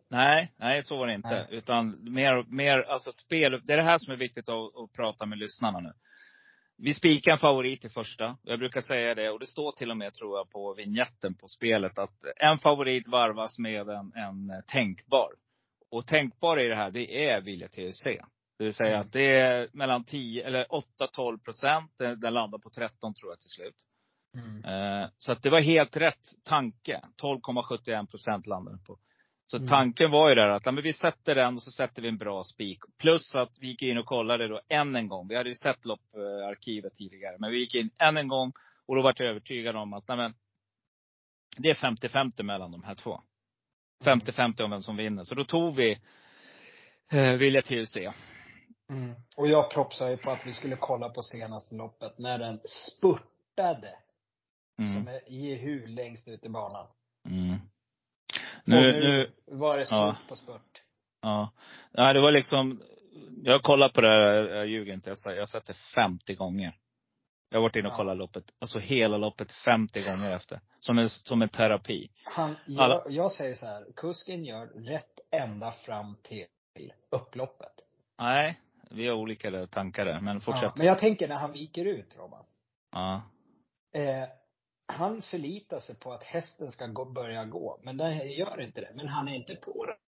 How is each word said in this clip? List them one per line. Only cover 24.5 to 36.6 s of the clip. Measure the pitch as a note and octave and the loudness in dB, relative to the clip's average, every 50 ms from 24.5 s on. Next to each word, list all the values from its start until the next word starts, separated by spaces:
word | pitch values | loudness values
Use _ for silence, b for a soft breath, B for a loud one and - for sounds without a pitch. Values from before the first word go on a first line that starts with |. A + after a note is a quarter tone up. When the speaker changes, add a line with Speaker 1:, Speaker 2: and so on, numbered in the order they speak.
| G#2+ G#2+ A2 | -14 -12 -10
Speaker 1:
Eh, | F2 F#2+ F#2+ G2+ G2+ G2 G2+ F#2+ - _ _ | -8 -6 -4 -4 -4 -4 -4 -6 -8 _ _
så | - - | -6 -4
att | A#2+ A#2 | -4 -2
det | - C#3 | 2 4
var | D#3 E3 | 6 6
helt | D3 D3+ E3 D#3+ C#3+ - - | 6 6 6 6 4 2 0
rätt | D3 E3 D#3 - - _ - - _ - | 0 0 0 0 -2 _ -20 -20 _ -4
tanke. | - D#3+ D3 C3 A2+ - _ - - A#2+ - - - _ | 0 0 0 0 -2 -6 _ -8 -8 -8 -8 -10 -14 _
Tolv | - D3+ C#3+ C#3 B2 | -8 -6 -6 -6 -4
komma | - - B2 B2 | -6 -6 -4 -4
sjuttioen | A#2 - B2 A2 - - A2+ G#2+ G#2 | -4 -4 -6 -8 -6 -4 -4 -4 -6
procent | - - G#2 - A#2 G#2+ G2 - | -8 -12 -8 -4 -4 -4 -4 -4
landade | G#2+ G2 F#2 G2 G2+ G2+ | -6 -6 -6 -8 -10 -14
den | F#2+ - | -16 -18
på. | - - - _ _ _ _ _ _ _ _ _ | -18 -20 -20 _ _ _ _ _ _ _ _ _
Så | - - | -8 -6
Speaker 2:
Mm. | B2 C3 B2 | -4 2 6
Speaker 1:
tanken | C#3 C#3 C3 B2 A#2 - E3 D#3 | 6 6 6 4 4 4 4 6
var | D3 D3+ D#3 D3+ | 8 8 10 10
ju | C3 | 10
där | A#2 G#2+ G#2 | 8 8 6
att, | G2+ G2+ - | 6 2 0
ja, | C3 | -2
men | C3 D3 D3 | -2 -2 -2
vi | D#3+ | -4
sätter | D3+ - - E3 - - _ D#3+ C#3+ | -2 0 0 0 0 0 _ 0 2
den | C3+ B2+ B2 B2 | 4 2 2 0
och | A#2+ | -4
så | - C3 | -10 -10
sätter | - - C3 A#2+ - B2+ | -6 -4 -4 -4 -4 -6
vi | A#2 A#2 | -6 -4
en | A2 G2+ | -4 -4
bra | G#2+ G#2 G2 F#2+ F#2 | -4 -4 -6 -6 -8
spik. | - - - G#2+ G2 F#2 - - - _ - | -10 -10 -10 -10 -10 -10 -12 -16 -20 _ 2
Plus | - D#3+ E3 D#3+ - - - | 4 6 6 6 4 0 -2
att | C3+ B2 - _ _ | -2 -2 -2 _ _
vi | C3 | -14
gick | B2+ B2 - | -12 -8 -4
in | C3+ B2+ A#2+ A#2+ | -2 -2 -2 -2
och | A2+ | -2
kollade | - C3+ A#2+ A2+ A2+ A#2+ A#2 A#2 A2 | -2 -2 0 0 2 0 0 0 -2
då | G#2+ G#2 - - | -6 -8 -4 0
än | D#3 D3+ D3 C#3+ C3 | 0 2 2 2 0
en | A#2+ A2 G2 | -4 -4 -4
gång. | F#2+ F#2 F2+ G2 | -6 -10 -8 -6
Vi | A2+ | -4
hade | B2 B2 B2 | -4 -4 -4
ju | B2 | -6
sett | - - C#3+ B2+ - - | -4 -2 -2 -2 -4 -6
lopparkivet | A#2 G#2+ - _ _ - G#2 G2+ G2+ G2+ G2+ G2 G2+ G2+ - | -8 -8 -8 _ _ -12 -8 -8 -6 -6 -6 -8 -8 -10 -10